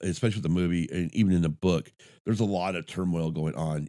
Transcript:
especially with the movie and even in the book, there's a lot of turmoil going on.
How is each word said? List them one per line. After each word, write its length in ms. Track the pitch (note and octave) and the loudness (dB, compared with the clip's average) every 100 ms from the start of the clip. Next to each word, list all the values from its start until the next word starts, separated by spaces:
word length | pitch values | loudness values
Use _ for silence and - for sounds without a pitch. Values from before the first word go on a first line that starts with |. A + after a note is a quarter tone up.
especially 360 | F#2+ E2+ A#2 G#2 | -4 -2 -2 0
with 60 | |
the 60 | D#2 | 0
movie 400 | F2 F2+ E2+ E2 | 0 2 0 0
and 220 | F2 E2+ - | -2 -2 2
even 160 | G#2 | 4
in 120 | F2+ | 4
the 40 | E2 | 4
book, 460 | D2+ F#2 E2+ - - - _ - | 2 0 0 -2 -14 -20 _ -4
there's 160 | A2 | 0
a 40 | G#2+ | 0
lot 300 | F#2+ F2+ F2+ | 0 -2 -4
of 120 | D#2+ | -6
turmoil 440 | - F#2 E2+ D#2+ | -4 0 0 -2
going 240 | D#2 D#2 - | -2 -4 -2
on. 320 | D#2+ D#2 | -4 -4